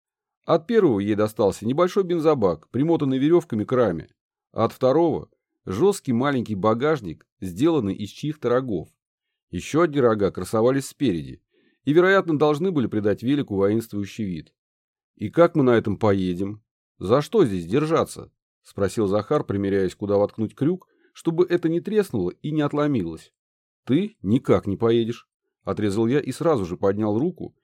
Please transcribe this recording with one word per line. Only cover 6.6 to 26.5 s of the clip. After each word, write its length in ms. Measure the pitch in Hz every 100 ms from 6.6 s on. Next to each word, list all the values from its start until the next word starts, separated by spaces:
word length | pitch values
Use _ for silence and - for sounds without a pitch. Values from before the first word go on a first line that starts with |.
| 107 117 147 151 95 76 _ _
сделанный 560 | 95 87 160 156 98 90
из 140 | 98
чьих-то 400 | - 147 151 120
рогов. 400 | 123 131 90 76 _ _ _ _ _ _
Еще 300 | 90 - 147
одни 200 | 170 143
рога 280 | 120 110 95
красовались 600 | 87 92 110 120 139 135
спереди 520 | - 131 85 67 - _ _ _ _ 131
и, 80 |
вероятно, 440 | 156 180 196 170 147
должны 340 | 151 147 190
были 160 | 151 107
придать 360 | 107 104 95
велику 320 | 117 143 123 98
воинствующий 680 | 98 113 113 101 98 - 101
вид. 280 | 82 - _ _ _ _ _ _ _
"И 140 | 104
как 260 | - 170 156
мы 80 |
на 80 | 127
этом 260 | 117 104 95
поедем? 680 | 110 98 92 87 101 107 _ _ _ _
За 240 | 90 131
что 240 | 147 226 135
здесь 200 | 95 82
держаться?" 680 | 127 156 156 104 - - _ _ _
спросил 440 | _ - 95 - 101
Захар, 360 | 104 101 151
примеряясь, 520 | - 98 98 98 92 -
куда 220 | 101 101
воткнуть 380 | 101 - 107 -
крюк, 320 | 139 185 - _ _
чтобы 340 | - - 165 175
это 220 | 175 160
не 140 | 165
треснуло 480 | 190 214 190 113 87
и 220 | - 151
не 100 | 156
отломилось. 720 | 147 147 147 131 82 80 - _ _ _ _ _
"Ты 320 | - 139 208 -
никак 440 | 92 127 - 101 98
не 100 | 92
поедешь", 500 | 113 117 113 117 - _ _ _
отрезал 440 | - 95 104 101 113
я 120 | 139
и 120 | -
сразу 340 | - 165